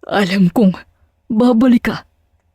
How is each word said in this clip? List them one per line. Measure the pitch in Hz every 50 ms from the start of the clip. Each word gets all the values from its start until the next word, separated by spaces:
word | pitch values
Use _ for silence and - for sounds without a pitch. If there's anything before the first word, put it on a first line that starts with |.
| -
Alam | - - 196 208 180 185 202 190 175 -
kong | - 233 190 170 - - _ _ _ _ _ _ _ _ _
babalik | 240 214 247 247 247 226 247 262 240 233 _ 226
ka. | 190 - - _ _ _ _ _ _ _ _ _